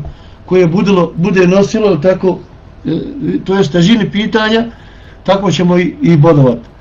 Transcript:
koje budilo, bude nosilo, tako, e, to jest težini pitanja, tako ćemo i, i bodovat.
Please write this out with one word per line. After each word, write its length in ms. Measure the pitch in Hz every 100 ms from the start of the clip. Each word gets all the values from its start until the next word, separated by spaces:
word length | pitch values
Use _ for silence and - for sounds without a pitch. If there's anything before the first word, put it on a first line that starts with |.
| - - - - -
koje 200 | 185 175
budilo, 460 | 175 226 190 165 -
bude 300 | 185 185 180
nosilo, 500 | 190 196 220 214 165
tako, 420 | 180 185 190 170 - - - -
e, 60 | - 160 135 - 160 190
to 120 | - 196
jest 160 | 156
težini 380 | 175 170 233 170
pitanja, 540 | 196 220 226 214 226 233 - - - - -
tako 260 | - 190 196
ćemo 280 | 151 175 180
i, 180 | 180 -
i 140 | 175 165
bodovat. 420 | 165 151 127 117 - -